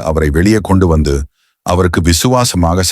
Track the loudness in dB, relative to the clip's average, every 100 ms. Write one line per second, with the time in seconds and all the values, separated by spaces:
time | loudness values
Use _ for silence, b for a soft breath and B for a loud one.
0 | -4 -2 -2 0 2 2 2 0 2 2
1 | 0 -2 -6 _ _ _ -4 0 0 0
2 | 0 0 0 0 0 0 0 0 -2